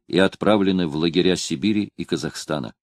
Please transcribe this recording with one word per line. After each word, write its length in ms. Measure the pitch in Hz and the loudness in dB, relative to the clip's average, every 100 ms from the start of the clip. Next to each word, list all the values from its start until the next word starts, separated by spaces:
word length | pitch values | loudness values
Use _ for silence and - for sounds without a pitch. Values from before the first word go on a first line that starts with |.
| - | -2
и 120 | 90 | 2
отправлены 680 | 95 - 98 104 95 92 82 | 2 2 2 2 2 2 0
в 100 | 76 | 0
лагеря 400 | 85 85 90 87 | 0 2 2 2
Сибири 560 | - 73 104 104 98 - | -2 -2 0 0 -4 -8
и 80 | |
Казахстана. 680 | 87 80 78 - - 76 55 - | -6 -4 -4 -8 -6 -6 -6 -14